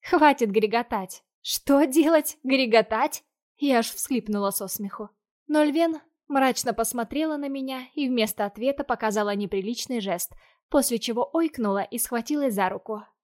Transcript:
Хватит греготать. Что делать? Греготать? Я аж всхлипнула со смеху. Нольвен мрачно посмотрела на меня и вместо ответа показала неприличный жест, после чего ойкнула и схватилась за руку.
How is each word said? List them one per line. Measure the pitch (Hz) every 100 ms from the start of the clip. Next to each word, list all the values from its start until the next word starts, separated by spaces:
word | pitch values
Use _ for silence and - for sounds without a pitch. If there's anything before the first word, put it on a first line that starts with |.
Хватит | - 359 302 277 233
греготать. | 196 214 226 240 220 185 - _ _
Что | - - - 277
делать? | 294 269 311 330 294 -
Греготать? | 262 269 254 220 220 220 247 - _ _ _ _
Я | 285 247
аж | 226
всхлипнула | - - 254 214 208 196
со | 202 196
смеху. | - 202 - 208 _ _ _ _
Нольвен | 302 302 285 330 311 _ _ _
мрачно | 277 262 240 -
посмотрела | 220 226 247 226 269 311 302
на | 285
меня | 277 262 262 254
и | - 277
вместо | 247 214 - 202
ответа | 202 247 277
показала | 285 233 220 208 208
неприличный | 202 202 196 196 240 - 247
жест, | 196 175 - - _ _ _
после | 294 269 233
чего | - 226 247
ойкнула | 330 330 311 214 196
и | - 240
схватилась | - 240 226 302 277
за | 202 190
руку. | - - 214 - _